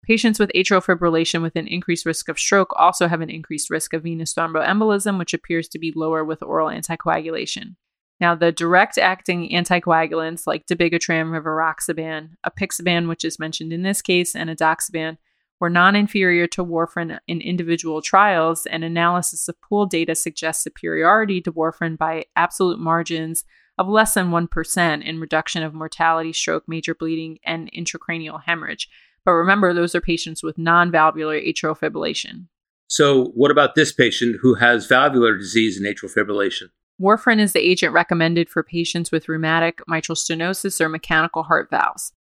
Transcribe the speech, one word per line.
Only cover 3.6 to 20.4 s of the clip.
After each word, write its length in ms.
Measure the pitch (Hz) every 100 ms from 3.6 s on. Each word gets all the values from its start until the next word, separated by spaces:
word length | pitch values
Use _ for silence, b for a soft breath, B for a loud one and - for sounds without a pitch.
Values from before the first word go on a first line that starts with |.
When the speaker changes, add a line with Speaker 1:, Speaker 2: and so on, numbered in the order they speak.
| -
Speaker 1:
risk 220 | 156 -
of 120 | 165
venous 280 | 165 165 160
thromboembolism, 840 | - 165 160 156 196 220 202 208 190
which 160 | 170
appears 340 | 165 - 165 160
to 120 | 156
be 120 | 165 156
lower 280 | 160 160
with 180 | 156 156
oral 260 | - 160 156
anticoagulation. 1040 | 165 165 165 175 165 160 160 - - - 185 _ _ _ _
Now, 140 | 175
the 180 | 165 170
direct-acting 1000 | 170 170 180 220 - 185 185 - 175 170
anticoagulants 960 | 175 175 180 175 160 160 165 160 170 -
like 200 | 151 -
dabigatran, 680 | 170 165 170 - 165 160
rivaroxaban, 1000 | 160 156 156 160 156 - 165 160 156 156 165 -
apixaban, 640 | - 196 - 175 170 170
which 160 | 165
is 140 | 160 -
mentioned 340 | 160 160 160
in 100 | 165
this 180 | 190 196
case, 340 | - 180 175 -
and 120 | 165
edoxaban, 720 | 160 160 165 - 165 160 160 _ _ _ _
were 120 | 175
non-inferior 760 | 175 180 202 208 208 185 175 175
to 180 | -
warfarin 540 | 175 165 165 - 165 156 -
in 140 | 170
individual 600 | - 180 165 165 165 156
trials, 640 | 151 190 208 180 160 165
and 200 | - 165
analysis 640 | 165 170 170 175 170 - -
of 120 | -
pooled 300 | _ 202 202
data 240 | 170 165
suggests 480 | 160 - -